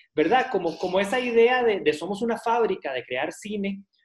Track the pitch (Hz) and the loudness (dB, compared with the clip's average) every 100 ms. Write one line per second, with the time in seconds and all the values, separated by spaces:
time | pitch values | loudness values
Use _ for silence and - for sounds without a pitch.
0 | _ 151 160 254 247 190 170 156 180 185 | _ 0 2 2 2 -2 -4 -4 -2 -2
1 | 196 254 247 226 233 254 233 196 147 151 | 0 -2 2 4 6 4 2 2 0 0
2 | 175 202 233 226 233 240 208 190 143 127 | -2 -4 -2 -2 0 2 0 -2 -6 -6
3 | - 127 160 - 208 208 196 196 - _ | -6 -6 -6 -8 -8 -6 -4 -6 -12 _